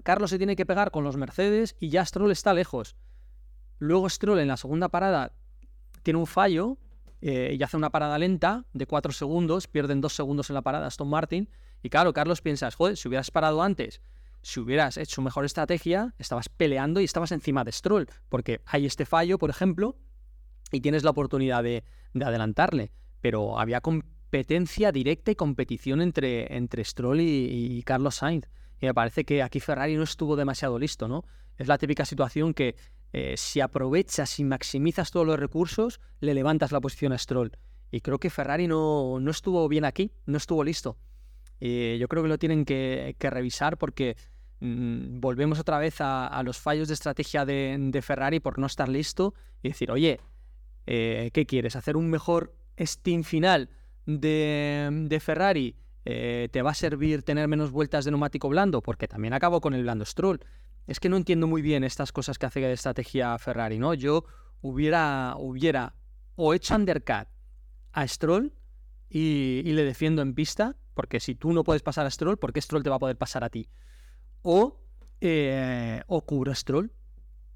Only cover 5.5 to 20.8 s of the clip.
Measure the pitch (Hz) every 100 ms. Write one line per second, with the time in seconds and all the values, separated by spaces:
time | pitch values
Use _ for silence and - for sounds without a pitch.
5.5 | - - - - - - 160 160 - 202
6.5 | 165 214 269 - - - - 147 127 131
7.5 | 139 139 160 151 156 151 151 180 180 175
8.5 | 226 - 135 - 147 156 - 143 165 170
9.5 | 175 - 151 143 139 139 - 139 143 135
10.5 | 139 131 147 143 - 143 151 160 170 208
11.5 | - - - 123 147 175 143 151 175 160
12.5 | 143 127 - 180 202 123 131 135 165 156
13.5 | 156 190 170 110 - - - - - -
14.5 | - 117 143 143 156 156 - 131 143 143
15.5 | - 151 170 170 185 240 - - 120 117
16.5 | - 160 131 143 175 190 180 165 165 151
17.5 | 135 117 - - 208 147 - - 123 120
18.5 | 117 - 147 139 - 143 165 175 190 151
19.5 | - 185 175 214 - - - - - -
20.5 | - - 139